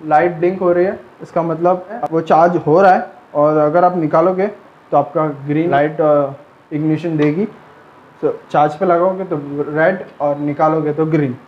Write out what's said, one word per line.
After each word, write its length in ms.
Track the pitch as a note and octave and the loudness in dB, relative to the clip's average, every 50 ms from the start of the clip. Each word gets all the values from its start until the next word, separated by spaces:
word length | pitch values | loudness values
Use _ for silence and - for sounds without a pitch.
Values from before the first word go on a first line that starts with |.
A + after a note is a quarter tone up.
| D#3+ | -2
लाइट 260 | D#3 D#3 D3+ E3+ F3 F3 | 2 2 2 2 2 -2
ब्लिंक 280 | D#3+ E3+ F3 F#3+ F#3+ | 0 -2 -2 -2 0
हो 120 | G3 F3 F3 | 0 0 2
रही 120 | F3 F3 | 2 0
है, 160 | F#3 - - - - - - D3+ | 0 -2 -8 -14 -20 -20 -20 -20
इसका 200 | - - F3 E3 | -6 -4 -4 -2
मतलब 440 | E3 D#3+ D#3+ E3+ F3 F#3 F#3 F3+ - | -2 -4 0 0 0 0 0 -4 -12
है 100 | G#3+ A#3+ - - | -10 -8 -8 -2
वो 100 | D#3+ D#3+ | -2 -2
चार्ज 360 | - - F#3 D#3 E3 F3 F3 | 0 2 4 4 4 4 2
हो 240 | E3 - D3+ D3+ F3 G3 | 0 0 2 4 6 6
रहा 100 | F#3 F#3 | 6 4
है। 140 | A3 A#3 - - - - - - | 4 0 -6 -14 -20 -20 -6 -2
और 220 | D3 D3 D3+ D#3 | 0 2 2 2
अगर 280 | D#3 D3+ D3+ D3+ F3 F3+ | 2 2 2 2 4 2
आप 120 | F3+ F3+ | 2 2
निकालोगे 500 | F3+ D#3+ D3 D#3 D#3+ E3 F#3 F#3 F#3 F#3 G#3 G3 - - - - - _ _ | 0 -2 0 2 2 2 2 0 0 -4 -4 -4 -10 -20 -20 -20 -20 _ _
तो 60 | - | 0
आपका 300 | D3 C3+ - - E3 D#3 | 0 0 0 -2 -2 -2
ग्रीन 440 | D#3 C#3+ C3+ C3+ C#3+ D3 D#3 E3 F3 | -2 -4 -8 -6 -4 -2 -2 0 2
लाइट, 300 | C#3 C#3 D3 D#3 D#3+ D#3+ | 2 2 0 0 0 0
अ, 300 | D#3+ D3+ D3 D3 C#3+ C3+ C3+ - - - - _ _ _ D#3 | 0 2 2 2 0 -2 -6 -12 -20 -20 -20 _ _ _ -8
इग्निशन 440 | D3 D#3 D#3 D#3 D3 D#3+ F3 D#3+ | -4 -2 -2 -2 -2 -2 -4 -2
देगी। 280 | D#3 D3 D3+ D3 E3+ G#3 G#3 - - - - - - - - - - - - - - - | 0 0 0 0 -2 -4 -6 -6 -18 -20 -20 -20 -20 -20 -20 -20 -20 -20 -20 -16 -4 -4
तो 180 | C#3+ A#2+ - - - | -4 -4 -4 -12 -4
चार्ज 240 | - D3+ D3 D3+ D#3 | 0 0 0 0 0
पे 120 | - G3 | -2 0
लगाओगे 380 | F#3 E3+ E3+ F3 F#3+ F#3 F#3 F#3+ | 0 2 2 2 0 -2 -4 -6
तो 120 | F3 E3+ D3 C#3 C#3+ C#3+ C#3+ D3 D3+ | -6 -6 -8 -6 -8 -6 -6 -6 -4
रेड 360 | D3 D3+ D#3+ - - - - - - - | -2 0 0 0 0 -2 -8 -16 -10 -6
और 160 | C#3+ D3 C#3+ C#3+ | -4 -4 -4 -4
निकालोगे 540 | D3 D3 C#3+ C#3+ D#3+ D#3 D#3 D#3+ D#3 D3+ D3 | -4 -6 -2 0 0 0 0 0 -2 -4 -2
तो 140 | D3+ D#3 | -2 -2
ग्रीन। 300 | D#3 D3+ D#3 D3 C3 A#2+ - - | 0 0 0 0 -2 -4 -8 -14